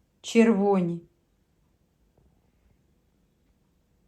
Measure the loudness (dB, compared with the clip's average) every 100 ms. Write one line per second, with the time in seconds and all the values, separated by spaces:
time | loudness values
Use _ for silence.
0 | _ _ -4 2 2 2 0 0 -2 -6
1 | -14 _ _ _ _ _ _ _ _ _
2 | _ _ _ _ _ _ _ _ _ _
3 | _ _ _ _ _ _ _ _ _ _